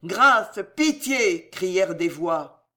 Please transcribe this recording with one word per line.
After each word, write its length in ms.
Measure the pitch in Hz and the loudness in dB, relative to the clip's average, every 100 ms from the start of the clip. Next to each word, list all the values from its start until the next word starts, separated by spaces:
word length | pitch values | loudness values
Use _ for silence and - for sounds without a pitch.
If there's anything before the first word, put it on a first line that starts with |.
Grâce, 560 | 165 185 269 240 220 - 185 - | -6 4 4 4 0 -10 -12 -2
pitié! 720 | 311 294 254 262 214 170 - | 0 0 -2 0 0 -2 -6
crièrent 420 | - 185 185 190 | -6 -2 0 0
des 160 | 160 170 | 0 -4
voix. 580 | 147 170 165 147 _ _ | -2 -2 -2 -4 _ _